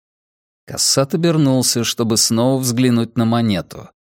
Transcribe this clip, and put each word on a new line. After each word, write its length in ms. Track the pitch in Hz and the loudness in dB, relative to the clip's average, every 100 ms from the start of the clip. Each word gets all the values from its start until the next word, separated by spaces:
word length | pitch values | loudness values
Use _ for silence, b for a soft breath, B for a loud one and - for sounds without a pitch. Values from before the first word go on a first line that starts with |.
| _ _ _ _ _ _ - | _ _ _ _ _ _ -12
Кассат 500 | 143 - - 139 175 | -4 -2 0 0 0
обернулся, 680 | 170 160 139 131 120 120 | 0 2 2 2 0 -2
чтобы 320 | 113 - 117 113 | -2 -2 0 0
снова 460 | - 113 123 135 | 0 0 0 0
взглянуть 560 | 131 120 127 117 113 - | -2 0 2 2 0 -2
на 80 | 113 | 0
Монету. 640 | 117 117 92 78 - - _ _ | 0 0 -2 -4 -12 -18 _ _